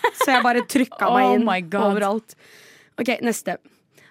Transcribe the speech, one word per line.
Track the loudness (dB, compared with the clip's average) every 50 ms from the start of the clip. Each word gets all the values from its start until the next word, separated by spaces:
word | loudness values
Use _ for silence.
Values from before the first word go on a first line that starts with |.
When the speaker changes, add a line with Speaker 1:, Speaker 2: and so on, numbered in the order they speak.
| -4 -4 -2 -2 0
Speaker 1:
Så | 0
jeg | 2 2 2
bare | 2 0 0 -2
trykka | 0 0 0 0 0 -2 -2 0 2
Speaker 2:
<laughs> | 2
Speaker 1:
meg | 4 4
Speaker 2:
Oh | 4 4
Speaker 1:
inn | 2 2
Speaker 2:
my | 2 0 -2
God. | -4 -4 -4 0 0 0 0
Speaker 1:
overalt. | 0 0 -2 -2 -4 -6 -10 -16 -20 -20 -20 -20 -20 -20 -20 -20 -20 _ _ _ -6
OK, | -4 -4 -4 -2 -2
neste. | -4 -4 -4 -6 -8 -8 -8 _ _ _ _ _ _ _ _ _ _